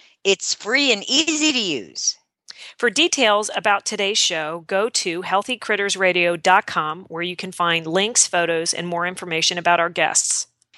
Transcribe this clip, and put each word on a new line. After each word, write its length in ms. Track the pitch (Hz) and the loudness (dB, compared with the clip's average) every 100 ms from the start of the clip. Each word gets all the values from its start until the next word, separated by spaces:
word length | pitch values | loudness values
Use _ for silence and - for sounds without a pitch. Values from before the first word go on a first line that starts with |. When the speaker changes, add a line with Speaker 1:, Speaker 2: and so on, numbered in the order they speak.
| _ _ | _ _
Speaker 1:
It's 300 | 196 190 - | 0 0 0
free 380 | - 196 262 277 | -6 -2 0 2
and 100 | 208 190 | 0 0
easy 440 | 262 320 311 311 | 0 0 2 0
to 60 | 254 | 0
use. 580 | 202 139 85 - - - _ _ _ - - - | -2 -4 -6 -6 -6 -6 _ _ _ -20 -20 -2
Speaker 2:
For 120 | 240 | -2
details 600 | 202 330 - 226 208 208 - | 2 0 4 4 4 0 -2
about 300 | 196 202 - | 0 0 0
today's 320 | 214 196 214 | -4 -2 0
show, 460 | - 170 156 170 160 | 0 -2 -4 -8 -4
go 220 | 190 226 | -2 0
to 320 | - 185 170 | -2 -4 -4
healthy 360 | 185 190 202 247 | 0 0 0 -6
critters 400 | - 208 202 196 | -2 -2 0 2
radio 380 | 190 180 175 170 | 2 4 2 2
dot 300 | 185 190 - | 4 4 4
com, 400 | 175 156 165 190 | -4 -4 -6 -10
where 120 | 165 | -8
you 140 | 180 180 | -8 -8
can 160 | 190 | -10
find 340 | 180 170 165 160 | -2 0 0 0
links, 420 | 175 208 247 - | 0 0 2 2
photos, 460 | 180 170 165 170 | 2 2 0 -2
and 140 | - 175 | -4 -4
more 180 | 170 175 | -4 -4
information 520 | 185 180 165 160 180 | -6 -4 -2 -2 0
about 220 | 170 170 | 2 2
our 100 | 170 | 2
guests. 580 | 175 156 - - - - _ _ | 0 0 0 -2 -4 -6 _ _